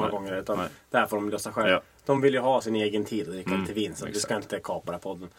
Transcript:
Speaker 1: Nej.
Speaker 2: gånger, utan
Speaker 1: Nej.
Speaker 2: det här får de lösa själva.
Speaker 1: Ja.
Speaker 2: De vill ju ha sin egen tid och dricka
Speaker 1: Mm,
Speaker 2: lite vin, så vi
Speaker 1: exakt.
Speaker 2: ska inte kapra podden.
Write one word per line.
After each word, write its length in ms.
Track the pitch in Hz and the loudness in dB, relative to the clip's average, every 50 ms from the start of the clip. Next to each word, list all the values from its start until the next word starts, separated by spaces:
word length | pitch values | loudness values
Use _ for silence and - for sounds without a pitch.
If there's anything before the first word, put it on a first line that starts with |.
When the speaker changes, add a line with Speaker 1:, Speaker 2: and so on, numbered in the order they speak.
| 107 | 0
Speaker 1:
Nej. 60 | 104 | 0
Speaker 2:
gånger, 240 | 104 101 98 98 95 95 | -2 -2 -4 -4 -4 -4
utan 180 | 98 - 107 95 | -2 -2 -2 -2
Speaker 1:
Nej. 100 | 90 80 - - - _ | -2 -4 -6 -12 -8 _
Speaker 2:
det 60 | - 123 | 0 2
här 100 | 107 - | 2 2
får 100 | 107 104 | 0 -2
de 120 | 104 104 | -2 -2
lösa 220 | 104 98 - 113 | -2 -4 -4 -4
själva. 200 | - 123 110 98 | -2 2 4 6
Speaker 1:
Ja. 100 | 92 87 - - _ _ _ | 4 4 2 -2 _ _ _
Speaker 2:
De 160 | - 139 131 | 2 4 6
vill 120 | 135 139 131 | 6 4 4
ju 60 | 127 | 4
ha 220 | 120 131 131 120 | 4 4 4 2
sin 140 | 110 113 110 | 2 2 0
egen 300 | 107 107 104 101 107 101 | 2 2 2 0 0 -2
tid 220 | - 113 107 - 80 | -2 -2 -4 -4 -4
och 60 | 92 | -6
dricka 160 | 95 90 92 | -6 -2 -2
Speaker 1:
Mm, 120 | 92 95 | 0 0
Speaker 2:
lite 120 | 95 - 101 | 0 -2 -2
vin, 220 | 110 104 92 78 | -2 -2 -2 -4
så 100 | - 101 | -6 -8
vi 60 | - | -6
Speaker 1:
exakt. 140 | 90 104 104 | -4 -4 -2
Speaker 2:
ska 100 | - 117 | -2 -2
inte 240 | 104 98 - 101 95 - | -2 -2 -4 -6 -6 -4
kapra 340 | - 92 85 - - 87 87 | -4 -6 -4 -4 -6 -8 -6
podden. 300 | - 98 95 87 92 87 - | -6 -8 -8 -8 -10 -14 -14